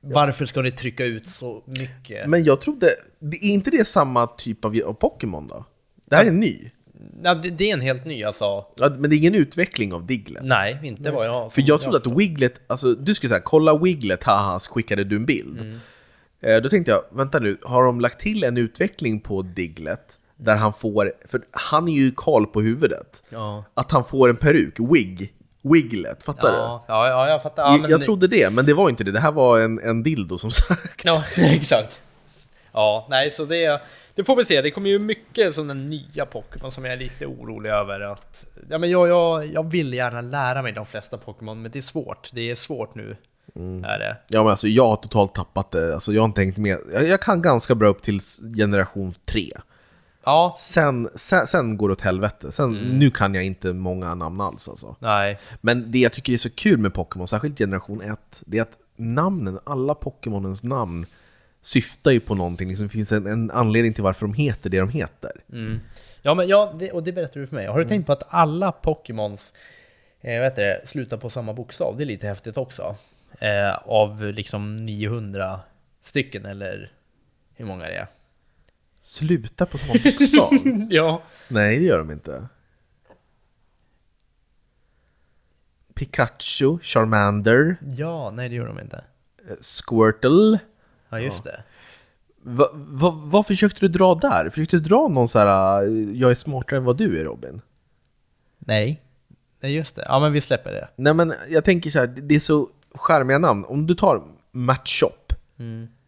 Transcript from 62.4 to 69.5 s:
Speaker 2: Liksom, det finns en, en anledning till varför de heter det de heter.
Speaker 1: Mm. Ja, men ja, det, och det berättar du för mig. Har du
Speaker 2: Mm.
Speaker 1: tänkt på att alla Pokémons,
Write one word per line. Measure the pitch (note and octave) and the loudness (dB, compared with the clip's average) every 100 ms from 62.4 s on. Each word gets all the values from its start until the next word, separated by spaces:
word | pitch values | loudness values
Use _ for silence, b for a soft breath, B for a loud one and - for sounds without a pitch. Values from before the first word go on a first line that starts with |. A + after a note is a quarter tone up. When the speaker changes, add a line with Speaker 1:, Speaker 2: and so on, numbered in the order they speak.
| F2 F2 F#2 | -4 -6 -8
Speaker 2:
Liksom, | F#2 G#2 | -6 -6
det | |
finns | G#2+ G#2 | -6 -2
en, | G#2+ G2+ | -2 -2
en | A2+ A2+ | -4 -4
anledning | - A2+ A2 A#2 | 0 2 4 2
till | A2 | 2
varför | G2+ F#2+ G#2+ | -2 0 -4
de | |
heter | G#2 D3 A2+ - | -2 -2 -2 -2
det | F#2+ | 0
de | F#2+ | 0
heter. | C#3+ G#2 _ - - _ | -2 -8 _ -14 -14 _
Speaker 1:
Mm. | A#2+ A2 G#2+ - b b b | -12 -8 -8 -10 b b b
Ja, | C#3 | -2
men | E3 F3+ | 0 4
ja, | G3+ G#3 D#3+ | 4 2 -4
det, | F#3 | -8
och | F3 | -8
det | E3 | -6
berättar | F3+ D#3 - | -6 -8 -8
du | C3+ | -10
för | C#3 | -8
mig. | G2 | -4
Har | B2 | -2
du | |
Speaker 2:
Mm. | E3 | 0
Speaker 1:
tänkt | G#3 D#3 | -2 0
på | |
att | C#3+ - | -2 -2
alla | E3+ D#3+ D#3+ F#3+ | 0 0 0 -4
Pokémons, | - - D#3 - A2+ G#2 G2+ - | -4 -4 -4 -8 -8 -8 -8 -20